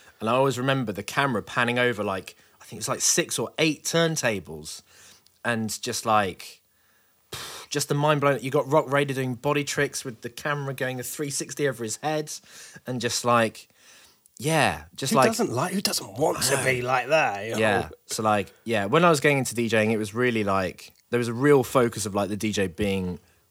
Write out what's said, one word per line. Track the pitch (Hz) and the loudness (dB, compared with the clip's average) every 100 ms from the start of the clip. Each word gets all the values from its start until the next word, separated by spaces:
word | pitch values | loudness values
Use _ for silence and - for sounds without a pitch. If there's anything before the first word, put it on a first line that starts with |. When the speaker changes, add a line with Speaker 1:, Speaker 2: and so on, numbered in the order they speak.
| - _ | -20 _
Speaker 1:
And | 107 | -2
I | |
always | 127 139 120 | 2 2 0
remember | 131 135 113 | -2 -2 -2
the | 98 | -6
camera | 104 - 139 110 | -6 -2 0 -2
panning | 90 - 120 120 | -4 -2 0 2
over, | 123 107 | 0 0
like, | 104 95 - - _ _ | -4 -4 -8 -20 _ _
I | |
think | - - | -18 -10
it's, | - | -6
like, | 117 | -2
six | - - 165 - | 0 0 0 -4
or | 113 - | -6 0
eight | 160 143 | 0 0
turntables, | - 165 165 160 127 101 85 80 78 - - - - - _ _ | -2 0 2 0 -2 -2 -6 -14 -14 -16 -18 -20 -20 -20 _ _
and | 117 113 110 - | -4 -2 -4 -6
just, | - 113 117 | -6 -4 2
like, | 107 98 85 - - _ _ _ _ _ _ _ - - - - | 2 2 -4 -16 -20 _ _ _ _ _ _ _ -14 -12 -14 -8
just | 147 139 | -6 -2
the | |
mind | 147 147 151 | 0 2 4
blowing. | 143 131 | 2 2
You | 131 | 0
got | 147 135 | 0 2
Rock | 151 127 | 2 4
Raider | 143 143 | 0 0
doing | 131 131 | -2 -2
body | 123 143 147 | -2 0 0
tricks | 139 - 139 - | -2 -2 -2 -2
with | 135 110 | -10 -10
the | 120 | -14
camera | - 156 143 139 | -10 -6 -4 -6
going | 131 127 127 | -4 -4 -4
a | |
three | 120 - 143 | -8 -6 -6
sixty | 135 143 139 143 | -6 -8 -2 -2
over | 117 | -2
his | 113 - | -6 -4
head, | 147 156 156 - - - - - - | -4 -4 -4 -10 -16 -20 -20 -16 -8
and | 127 | -4
just, | 113 - | -2 -2
like, | 120 120 110 - - _ _ - - _ _ - | 2 4 4 0 -18 _ _ -20 -20 _ _ -6
yeah, | 135 160 117 76 - | 0 2 2 0 -8
just, | - - | -10 0
Speaker 2:
Who | 220 | 4
Speaker 1:
like, | 240 | 4
Speaker 2:
doesn't | 226 214 | 4 0
like, | 120 180 | 0 -2
who | 185 | -2
doesn't | - 185 120 107 | -2 -4 -6 -2
want | 160 175 | 0 0
Speaker 1:
I | |
Speaker 2:
to | 120 135 | 0 0
Speaker 1:
know. | |
Speaker 2:
be | 131 127 | 2 0
like | 123 127 120 | 0 0 2
that, | 160 131 101 107 | 2 2 0 -4
you | |
know? | 107 | 0
Speaker 1:
Yeah. | 110 101 80 - _ | 2 2 0 -10 _
So, | - | -2
like, | 110 104 92 - | 2 2 0 -8
yeah, | - 110 98 | -4 -2 2
when | 147 | 6
I | 175 | 6
was | 151 | 6
getting | 147 139 | 4 2
into | 123 | 0
D | 107 117 | -2 0
J | 113 | 2
ing, | 107 | 2
it | 113 | 2
was | 107 | -2
really, | 113 123 113 | 0 0 2
like, | 101 98 92 - - _ _ | 0 0 0 -6 -18 _ _
there | 120 | -2
was | 120 | -2
a | |
real | 117 143 143 | 0 6 6
focus | 120 139 117 110 101 | 6 2 2 0 -4
of, | |
like, | 98 98 | -2 -2
the | 101 | -2
D | 107 | -2
J | 98 95 | 0 -2
being | 82 104 98 90 85 - _ _ | -2 -2 -2 -4 -8 -12 _ _